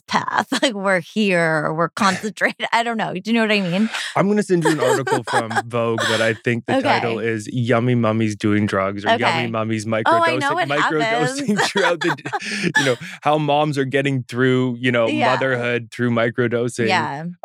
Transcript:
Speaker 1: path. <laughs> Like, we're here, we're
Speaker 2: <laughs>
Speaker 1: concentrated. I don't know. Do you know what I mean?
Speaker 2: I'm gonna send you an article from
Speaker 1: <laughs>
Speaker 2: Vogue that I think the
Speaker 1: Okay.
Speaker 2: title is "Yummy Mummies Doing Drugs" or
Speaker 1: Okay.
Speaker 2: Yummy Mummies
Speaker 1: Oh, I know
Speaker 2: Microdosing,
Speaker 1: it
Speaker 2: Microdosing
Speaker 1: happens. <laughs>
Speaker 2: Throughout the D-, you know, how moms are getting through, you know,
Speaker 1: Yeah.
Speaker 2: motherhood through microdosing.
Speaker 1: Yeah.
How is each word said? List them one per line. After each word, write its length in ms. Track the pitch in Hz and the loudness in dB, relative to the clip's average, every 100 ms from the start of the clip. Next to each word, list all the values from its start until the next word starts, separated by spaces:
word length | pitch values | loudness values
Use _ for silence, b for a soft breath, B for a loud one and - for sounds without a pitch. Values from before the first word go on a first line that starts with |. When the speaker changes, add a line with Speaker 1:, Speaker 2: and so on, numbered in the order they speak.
| - | -4
Speaker 1:
path. 420 | - - 254 - | -4 0 -2 -2
<laughs> 120 | 240 | 0
Like, 120 | 285 | -2
we're 260 | 202 196 185 | -2 0 0
here, 720 | - 214 202 175 165 156 151 | -2 -2 0 2 2 0 -2
we're 160 | 160 170 | -2 -2
Speaker 2:
<laughs> 80 | - | 0
Speaker 1:
concentrated. 680 | 196 185 208 - 190 - 226 | 0 0 -4 -2 -4 -2 -2
I 120 | 233 | 0
don't 160 | 233 226 | 0 -2
know. 160 | 160 | -4
Do 80 | 170 | -6
you 80 | 196 | -2
know 80 | 233 | 0
what 100 | 214 | 2
I 100 | 208 | 0
mean? 260 | 185 180 220 B B | 0 0 -2 B B
Speaker 2:
I'm 140 | 139 190 | 0 2
gonna 140 | 208 | 2
send 180 | 202 175 | 2 2
you 60 | 156 | 4
an 60 | 156 | 2
article 420 | - - 127 - | 2 2 0 -2
from 260 | 113 - 110 | -2 -4 -2
Speaker 1:
<laughs> 160 | - 120 | -4 -2
Speaker 2:
Vogue 340 | 117 117 113 | -2 0 0
that 180 | - 110 | 0 2
I 140 | 113 | 0
think 320 | 110 - 117 - | 0 -2 -2 0
the 80 | 262 | 0
Speaker 1:
Okay. 60 | |
Speaker 2:
title 360 | 277 214 120 113 | 2 2 0 -2
is 300 | 117 113 107 | -2 -4 -4
"Yummy 460 | 127 117 117 123 120 | -2 2 2 4 2
Mummies 400 | 113 110 113 104 | 2 2 0 0
Doing 300 | 107 104 104 | 2 2 2
Drugs" 380 | 98 95 101 | 2 0 -2
or 40 | 110 | 0
Speaker 1:
Okay. 80 | 226 | 2
Speaker 2:
Yummy 300 | 117 - - | 2 0 -2
Mummies 360 | 113 110 110 - | -2 -2 -4 -2
Speaker 1:
Oh, 60 | 110 - 330 | 0 2 2
I 140 | 330 - | 2 0
know 140 | 277 | -2
Speaker 2:
Microdosing, 120 | 330 | -2
Speaker 1:
it 60 | 139 | -2
Speaker 2:
Microdosing 800 | - - - 220 233 247 269 269 | 0 0 0 0 0 -2 -2 -2
Speaker 1:
happens. 140 | 208 | 0
<laughs> 60 | - | 0
Speaker 2:
Throughout 300 | 185 175 175 | 0 0 0
the 140 | 175 | -2
D-, 560 | - 139 - 208 208 185 - | -4 -6 -8 -6 -4 -2 0
you 60 | |
know, 120 | 135 120 175 B | 0 0 -6 B
how 160 | 147 156 | 0 0
moms 400 | 147 143 151 139 | 2 2 2 0
are 60 | 135 | 0
getting 360 | 139 139 135 | 0 0 -2
through, 520 | 120 120 127 127 127 120 | -4 0 2 2 0 -2
you 140 | 123 | 0
know, 160 | 120 117 | 2 2
Speaker 1:
Yeah. 240 | 302 269 | 2 0
Speaker 2:
motherhood 540 | 131 135 127 120 120 110 | 0 0 -2 -2 -4 -6
through 200 | - 120 | -4 0
microdosing. 800 | 117 120 120 120 117 120 - 113 | 2 0 0 0 0 -2 0 0
Speaker 1:
Yeah. 360 | 180 151 143 170 175 | 2 0 -6 -8 -10